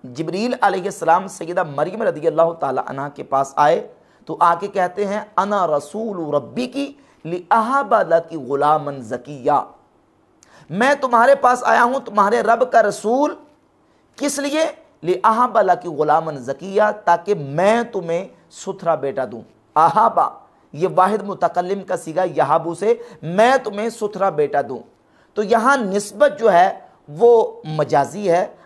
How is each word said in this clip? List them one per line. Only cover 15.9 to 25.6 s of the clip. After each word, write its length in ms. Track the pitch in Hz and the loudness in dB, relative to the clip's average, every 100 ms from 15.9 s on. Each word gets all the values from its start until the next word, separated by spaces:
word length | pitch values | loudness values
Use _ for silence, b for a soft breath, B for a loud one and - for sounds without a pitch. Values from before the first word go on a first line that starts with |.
गुलामन 460 | 147 151 151 160 147 | -2 2 2 0 -10
ज़किया, 520 | 120 135 185 196 208 | -8 -10 -4 0 0
ताकि 420 | 208 - 170 170 | 0 0 0 0
मैं 560 | 202 139 147 190 233 233 | -4 -4 0 2 2 -2
तुम्हें 400 | 208 170 170 190 b b | -8 -4 -6 -6 b b
सुथरा 420 | - - 190 170 151 | -16 -12 -8 -4 -2
बेटा 280 | 139 135 127 | -4 -6 -8
दूँ। 160 | 120 107 _ _ 151 | -10 -18 _ _ 2
अहाबा 540 | 160 208 226 190 143 - b b b | 4 4 2 2 -2 -4 b b b
ये 120 | 143 185 | -4 -2
वाहिद 340 | 156 185 208 | 2 2 0
मुतकल्लिम 580 | 196 185 170 180 180 196 | -6 -4 -2 -2 -4 -6
का 140 | 185 180 | -6 -8
सीगा 280 | - 156 | -4 -4
यहाबू 500 | 185 147 135 160 156 | -2 0 2 2 0
से, 260 | 165 208 233 B B | -4 -2 -2 B B
मैं 380 | 151 180 233 269 | -6 2 4 4
तुम्हें 260 | 254 202 226 | -2 -6 -6
सुथरा 380 | 220 208 196 196 | -4 -8 -2 -2
बेटा 300 | 151 143 143 | 0 0 0
दूँ। 160 | 131 127 - _ b b b - | -2 -8 -12 _ b b b -6
तो 60 | |
यहाँ 320 | 208 226 | 0 2